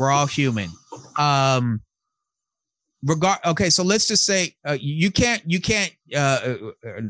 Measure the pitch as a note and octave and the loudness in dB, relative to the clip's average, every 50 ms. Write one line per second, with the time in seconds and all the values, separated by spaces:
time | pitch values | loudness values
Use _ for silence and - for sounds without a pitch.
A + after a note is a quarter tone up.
0 | C3 C3+ C#3 C#3+ C#3+ C#3 - - C#3+ C3 A#2 G#2+ G2 E2+ E2 - _ - - - | 0 2 2 2 2 0 0 0 0 0 0 -2 -4 -6 -8 -14 _ -18 -18 -18
1 | - - - - D3 D3 C#3+ C#3 C3+ C3+ C3 B2+ B2 A#2+ A2+ A2 - _ _ _ | -18 -10 -4 0 0 2 2 4 4 4 2 2 2 0 -2 -4 -6 _ _ _
2 | _ _ _ _ _ _ _ _ _ _ _ _ _ _ _ _ _ _ _ - | _ _ _ _ _ _ _ _ _ _ _ _ _ _ _ _ _ _ _ -8
3 | - C#3 E3 D#3 E3 F#3 G3 - - E3+ D#3+ D3+ G3+ F3 D3+ - F3+ F#3 G3+ A3 | -2 -2 -2 0 2 0 0 0 0 -2 0 0 0 0 2 2 2 2 2 2
4 | - - A3 - - - G3 F#3+ F3+ D#3 - _ - C#3+ D3 C3+ - C#3+ D3 D#3+ | 0 0 0 0 2 2 2 0 0 -2 -6 _ -6 -6 -6 -4 -4 -4 -2 0
5 | E3+ G3+ F#3+ - B3+ A#3+ A#3 G#3+ - D#3+ E3+ F#3 - - A3 G#3 G3 E3 - _ | 0 0 2 2 0 0 0 -2 -2 -2 -2 -2 0 0 0 0 0 -2 -6 _
6 | _ - - C#3+ C#3+ C3+ C3+ B2 G2+ B2+ B2 F#2+ G#2 A2 - _ - A#2 G2 G2 | _ -6 -2 0 2 2 2 0 0 -2 -6 -6 -8 -12 -16 _ -16 -14 -10 -8
7 | A2+ | -10